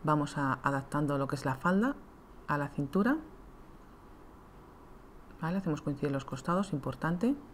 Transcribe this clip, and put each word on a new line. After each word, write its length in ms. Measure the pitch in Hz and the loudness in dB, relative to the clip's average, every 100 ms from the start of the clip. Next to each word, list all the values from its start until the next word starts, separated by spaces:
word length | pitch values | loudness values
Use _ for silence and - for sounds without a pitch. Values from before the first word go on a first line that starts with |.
Vamos 320 | 156 151 143 147 | 4 2 2 0
a, 220 | 139 135 | 0 2
adaptando 540 | 139 139 135 147 147 143 | 2 0 0 0 2 2
lo 100 | 139 | 0
que 100 | 135 | 0
es 100 | 139 | 0
la 80 | |
falda 420 | 131 175 190 247 285 - - - - - | 2 4 4 4 0 -10 -20 -20 -16 -2
a 100 | 147 | 0
la 100 | 143 | 0
cintura. 480 | - 143 185 220 311 - - - - - - - - - - - - - - - - - - - - - - | -2 2 4 4 2 -2 -16 -18 -18 -18 -18 -18 -20 -20 -18 -18 -18 -20 -20 -20 -20 -18 -18 -18 -18 -18 -6
¿Vale? 160 | 160 190 | 0 0
Hacemos 240 | 185 151 | 2 0
coincidir 320 | 151 139 147 | 0 0 2
los 140 | 139 - | 0 -2
costados, 480 | 127 - 180 196 | -6 2 2 2
importante. 600 | 143 131 131 160 175 233 285 - | 0 -2 -2 0 4 2 2 -4